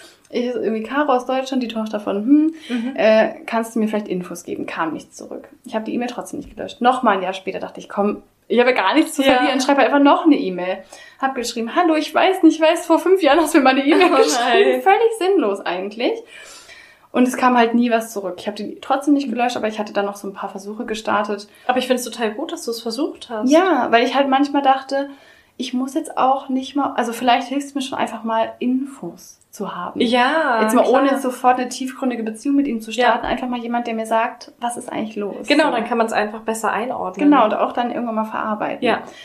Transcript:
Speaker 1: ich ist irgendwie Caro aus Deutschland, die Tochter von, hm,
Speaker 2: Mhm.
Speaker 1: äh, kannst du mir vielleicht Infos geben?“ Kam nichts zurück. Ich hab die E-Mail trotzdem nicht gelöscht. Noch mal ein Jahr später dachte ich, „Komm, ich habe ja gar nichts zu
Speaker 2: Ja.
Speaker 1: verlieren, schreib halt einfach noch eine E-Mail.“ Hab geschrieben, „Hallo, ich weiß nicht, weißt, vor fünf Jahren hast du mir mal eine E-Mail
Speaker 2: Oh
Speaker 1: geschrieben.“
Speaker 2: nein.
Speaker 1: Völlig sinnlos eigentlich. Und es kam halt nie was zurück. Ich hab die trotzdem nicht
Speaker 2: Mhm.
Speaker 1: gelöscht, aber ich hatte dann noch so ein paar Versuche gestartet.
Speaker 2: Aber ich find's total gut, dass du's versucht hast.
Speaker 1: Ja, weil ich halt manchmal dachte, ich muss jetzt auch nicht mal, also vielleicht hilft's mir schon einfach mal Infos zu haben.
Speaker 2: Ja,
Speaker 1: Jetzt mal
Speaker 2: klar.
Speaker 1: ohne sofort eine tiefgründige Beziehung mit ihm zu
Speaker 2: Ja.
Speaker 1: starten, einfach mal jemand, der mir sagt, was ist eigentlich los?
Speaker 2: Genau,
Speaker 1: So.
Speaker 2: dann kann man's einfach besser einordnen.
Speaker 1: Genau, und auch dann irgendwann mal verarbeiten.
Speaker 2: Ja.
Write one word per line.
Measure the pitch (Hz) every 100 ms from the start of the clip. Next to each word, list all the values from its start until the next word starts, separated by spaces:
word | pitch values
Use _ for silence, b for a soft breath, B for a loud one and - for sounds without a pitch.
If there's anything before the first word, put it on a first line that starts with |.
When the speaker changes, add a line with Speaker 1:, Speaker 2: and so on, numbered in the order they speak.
| B B B
Speaker 1:
ich | - 247
ist | 240
irgendwie | 220 220
Caro | 220 269 294
aus | 254 254
Deutschland, | 262 262 262
die | 226
Tochter | 220 214 214
von, | 208 202
hm, | 220 294 320 320 B
Speaker 2:
Mhm. | 240 240 277
Speaker 1:
äh, | 214 220 - - -
kannst | 226 226 226
du |
mir | 214
vielleicht | 208 208
Infos | 185 180 175 -
geben?“ | - -
Kam | - 160
nichts | - - -
zurück. | - - - - -
Ich | 220
hab |
die | 220
E-Mail | 240 247
trotzdem | - - -
nicht | - -
gelöscht. | 190 -
Noch | 240 247
mal | 233 190
ein |
Jahr | 185
später | 190 - -
dachte | 185 -
ich, | -
„Komm, | - 202 - - _ -
ich | 220
habe | 240
ja | 247
gar | 190 262
nichts | 311 -
zu |
Speaker 2:
Ja. | 269
Speaker 1:
verlieren, | 254 254 262
schreib | 277 277
halt | 247
einfach | 285
noch | 285 349 339
eine | 285
E-Mail.“ | 185 175 180 190 B B B B
Hab | 269 254
geschrieben, | 226 233 226 320
„Hallo, | 349 311
ich | 302 -
weiß | 359 370
nicht, | 320 311
weißt, | 320 339 -
vor | 320
fünf | 349 381
Jahren | 311 311
hast | 302
du | 311
mir | 262
mal |
eine | 262
E-Mail | 277 381 359
Speaker 2:
Oh | 277
Speaker 1:
geschrieben.“ | 294 254 247 233 262
Speaker 2:
nein. | 254
Speaker 1:
Völlig | 381 427 453 453
sinnlos | 359 392 220 202
eigentlich. | - 180 202 220 285 453 - B B B B B B B B
Und | - 254
es | 254
kam | 254 247
halt | 233
nie | 240 240
was | 226 220
zurück. | 208 190 180
Ich | -
hab | 208
die | 208 -
trotzdem | - 277 302
nicht | 277 277
Speaker 2:
Mhm. |
Speaker 1:
gelöscht, | 240 247 247
aber | 214
ich | 214
hatte | 214
dann | 202 202
noch | 202
so | 196
ein |
paar | 196 196
Versuche | 196 202 214 247
gestartet. | 214 - 202 214 208 - B B
Speaker 2:
Aber | 254
ich | 254
find's | 247 240
total | 233 220
gut, | 214 330
dass | 339
du's | - 226
versucht | 240 226 339 - -
hast. | 220 247
Speaker 1:
Ja, | 311 370 277 -
weil | 233 262
ich | 269
halt | 269
manchmal | 262 285 285
dachte, | 269 269 - 277 277 277 B B B B
ich | 254
muss | 247 262
jetzt | 320 294 -
auch | 254 269 -
nicht | 262 262 285
mal, | 269 -
also | 226
vielleicht | 226 254 254 -
hilft's | 277 277 277
mir |
schon | - -
einfach | 240 226
mal | 226 226 226 -
Infos | 254 262 285 - 170 - - _ _
zu | - 196 180
haben. | 175 196
Speaker 2:
Ja, | 233 247 254 320 294 226
Speaker 1:
Jetzt | 214
mal | 240 359
Speaker 2:
klar. | 262
Speaker 1:
ohne | 277 262
sofort | 254 - 247 254
eine | 247
tiefgründige | - 262 - 262 226
Beziehung | 220 220 285 277
mit | 277
ihm | 226
zu | 220
Speaker 2:
Ja. | 220 240
Speaker 1:
starten, | 233 -
einfach | 254 254
mal | 240
jemand, | 233 240 240
der |
mir | 220 220
sagt, | 226 233 - - -
was | 240 240
ist | -
eigentlich | - 220 208
los? | 202 - -
Speaker 2:
Genau, | 294 294
Speaker 1:
So. |
Speaker 2:
dann | 240
kann | 214 233
man's | 226
einfach | 208 214 220
besser | 220 220 214
einordnen. | - 247 233 185 185 294
Speaker 1:
Genau, | 285
und | 214
auch | - 254
dann | 254 240
irgendwann | 247 240 220
mal |
verarbeiten. | 220 - 220 208 156 - 247
Speaker 2:
Ja. | 214 - B